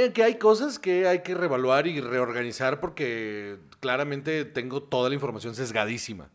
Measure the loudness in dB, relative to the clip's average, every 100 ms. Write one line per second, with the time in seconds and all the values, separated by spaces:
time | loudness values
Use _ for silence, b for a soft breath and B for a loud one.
0 | 4 4 2 6 6 6 2 -4 0 2
1 | 4 2 0 -2 0 2 4 4 2 -2
2 | -2 0 0 -2 -4 -2 -2 -2 -4 -4
3 | -4 -4 -4 -6 -10 -14 -18 -8 -2 0
4 | -2 -4 -4 -4 -4 -6 -6 -6 -2 0
5 | 0 0 -4 -6 -8 -8 -4 0 0 -2
6 | -8 -12 -14